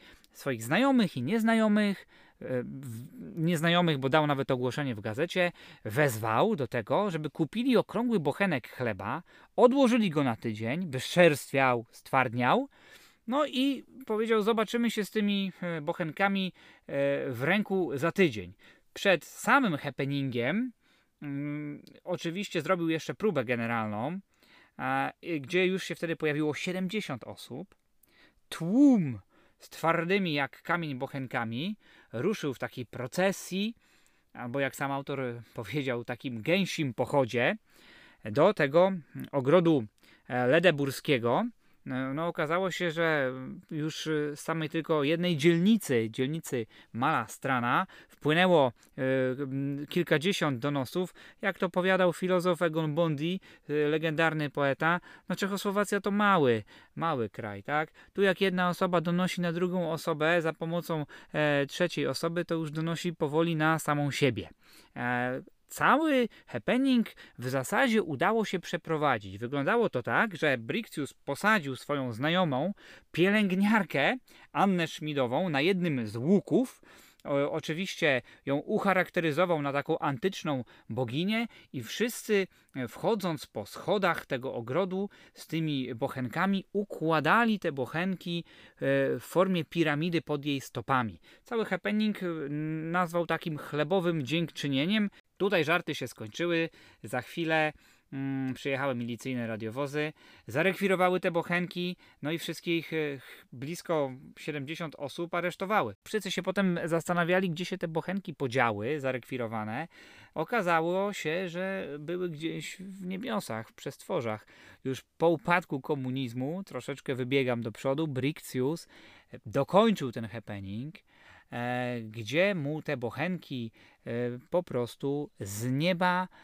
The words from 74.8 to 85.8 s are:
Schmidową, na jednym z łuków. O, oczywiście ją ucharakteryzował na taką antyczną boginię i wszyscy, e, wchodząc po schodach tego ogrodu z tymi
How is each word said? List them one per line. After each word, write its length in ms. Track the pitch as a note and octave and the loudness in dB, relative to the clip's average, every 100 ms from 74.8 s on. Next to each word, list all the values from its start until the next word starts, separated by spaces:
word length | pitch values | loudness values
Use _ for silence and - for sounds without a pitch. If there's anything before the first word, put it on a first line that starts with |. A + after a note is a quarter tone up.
| D#3+ | -2
Schmidową, 640 | - D3+ C#3 B2 C3+ F#3 | -4 -6 -2 0 0 0
na 120 | C#3 | 2
jednym 460 | E3 F#3+ F3 C3+ G#2+ | 2 2 0 0 -2
z 80 | A#2 | -2
łuków. 640 | C#3 G3 - F3 B3+ - - - - _ | 4 2 4 2 2 -4 -20 -20 -20 _
O, 280 | D3+ C#3+ C#3+ | -2 0 0
oczywiście 720 | D#3 - D#3 F#3+ - D#3 B2+ - - - | -2 -4 -6 -6 0 2 2 -2 -12 -2
ją 120 | C#3+ | -2
ucharakteryzował 1040 | - G#3 G3 F#3 F3 F3+ E3 C#3+ F#3 D#3+ | 0 0 2 2 2 0 0 2 2 2
na 120 | C#3+ | 0
taką 260 | C#3 C#3+ D#3+ | -2 0 0
antyczną 640 | D3+ C3+ G3 - D#3+ C3+ - - - | 0 0 -2 -2 -4 -4 -4 -14 -8
boginię 580 | A#2 A#2 C3+ F#3+ A3 A#3 - - | -4 -2 0 0 0 -2 -8 -12
i 100 | C3+ | -10
wszyscy, 640 | A2 - A#3+ - - G3+ F#3 _ _ C3+ | -8 -2 -2 -2 0 0 0 _ _ -8
e, 120 | A#2+ | -8
wchodząc 600 | - F3 A3 F#3 D3 - | -2 0 0 -2 -4 -6
po 180 | A2+ F#2+ | -10 -10
schodach 600 | - - G3+ F#3 D3 - | -8 0 2 2 0 -2
tego 280 | C3 C3 | -6 -4
ogrodu 560 | A#2 A#2 D3 F#3+ F#3+ G3+ - - | -6 -4 -2 -2 -2 -6 -10 -20
z 140 | - - | -20 -8
tymi 480 | D#3+ D#3 C#3 | -2 -2 -2